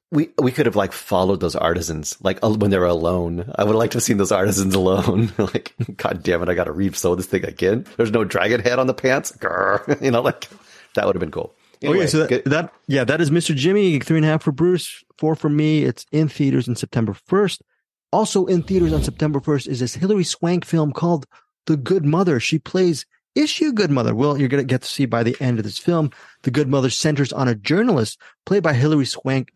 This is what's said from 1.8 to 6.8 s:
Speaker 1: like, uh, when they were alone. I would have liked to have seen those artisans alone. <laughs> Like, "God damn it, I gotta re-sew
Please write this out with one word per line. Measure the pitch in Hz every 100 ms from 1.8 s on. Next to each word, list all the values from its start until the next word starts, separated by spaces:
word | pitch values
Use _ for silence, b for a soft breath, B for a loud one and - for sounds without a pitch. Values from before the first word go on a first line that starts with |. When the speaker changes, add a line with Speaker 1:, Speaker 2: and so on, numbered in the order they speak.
| 80 78 76 -
Speaker 1:
like, | 95 95
uh, | 113
when | 107 101
they | 95
were | 87
alone. | 85 85 90 85 85 104 -
I |
would | 104
have | 110
liked | 113
to | 120
have |
seen | - 104
those | 95
artisans | 98 101 95 95
alone. | 95 92 98 92 95 113
<laughs> | -
Like, | 101 - - - 117 101
"God | - 87
damn | 90 85
it, | 87
I |
gotta | 87 82
re-sew | 78